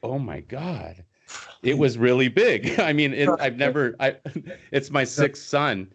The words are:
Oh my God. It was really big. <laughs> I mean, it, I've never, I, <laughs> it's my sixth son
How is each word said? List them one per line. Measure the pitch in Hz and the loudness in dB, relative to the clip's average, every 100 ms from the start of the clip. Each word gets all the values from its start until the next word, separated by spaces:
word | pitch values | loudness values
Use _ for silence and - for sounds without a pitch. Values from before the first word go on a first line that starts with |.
Oh | 117 135 | -6 -6
my | 120 78 | -6 -10
God. | - 127 170 151 82 85 - _ _ - - - | -12 -10 -8 -8 -10 -16 -20 _ _ -18 -18 -6
It | - 143 | -2 2
was | 143 117 | 2 4
really | 120 127 127 | 4 4 4
big. | 175 233 123 98 - | 4 4 2 0 0
<laughs> | |
I | 180 | 2
mean, | 147 147 | 2 2
it, | 135 147 170 | 2 2 2
I've | 143 120 | 0 0
never, | 139 139 127 - | 0 2 -2 0
I, | 135 135 | -2 -2
<laughs> | - 156 156 180 - | -10 -10 -12 -18 -4
it's | 143 135 | -4 0
my | 143 | -2
sixth | 127 - 147 139 | -2 0 0 -2
son | - 143 147 104 95 | -4 0 0 -2 -6